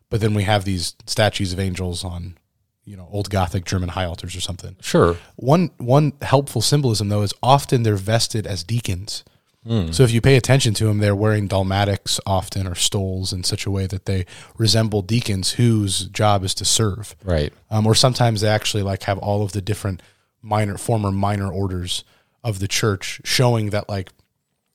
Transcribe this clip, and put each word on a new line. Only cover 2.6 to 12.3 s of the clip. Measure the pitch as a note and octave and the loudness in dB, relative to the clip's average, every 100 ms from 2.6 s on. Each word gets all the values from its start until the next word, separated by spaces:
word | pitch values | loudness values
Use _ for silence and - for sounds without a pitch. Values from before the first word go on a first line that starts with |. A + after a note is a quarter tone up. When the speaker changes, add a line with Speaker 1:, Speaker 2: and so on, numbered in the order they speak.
| _ _ | _ _
Speaker 1:
you | - G2 | -20 -20
know, | F2 | -10
old | G2+ G2+ | -6 -2
Gothic | G2+ F#2 G2 | -2 0 -4
German | F2 F#2+ F2+ | -4 -4 -4
high | F#2+ | -4
altars | F2+ E2+ F2 F#2 | -4 -6 -10 -8
or | |
something. | - F2 F#2 F#2 | -8 -10 -14 -14
Speaker 2:
Sure. | - F3 F2 E2+ - | 0 4 4 2 -8
Speaker 1:
One, | - B2 E3 F3 - | -4 2 4 2 -2
one | A#2+ C#3 D3+ - | 2 4 4 -2
helpful | - C#3 C#3 A#2 | 2 2 2 -2
symbolism, | - D3 C3 G#2+ G2+ | 2 2 2 0 0
though, | G#2 | 0
is | G2+ - | -2 -2
often | A#2+ C#3 - B2+ | 4 4 4 0
they're | A2+ G2+ | 2 0
vested | F#2+ A2+ - A2 - | 0 0 0 -4 -4
as | F2+ | -6
deacons. | E2+ A#2 - F2+ G2+ - - _ _ _ | -4 -4 -2 -6 -6 -12 -14 _ _ _
Speaker 2:
Hmm. | A2+ A2+ D#2+ | -2 0 2
Speaker 1:
So | E2 | 4
if | B2+ | 4
you | A#2 | 4
pay | C3 C3+ | 4 4
attention | - C3+ A#2+ | 4 4 2
to | G2+ A2 | 2 0
'em, | G#2 | 2
they're | G#2 | 2
wearing | G2+ G#2+ G#2+ G2+ | 2 2 0 0
dalmatics | G2 F#2+ G2 G2+ G2 - - | 0 2 2 2 0 -2 -4
often | - | 0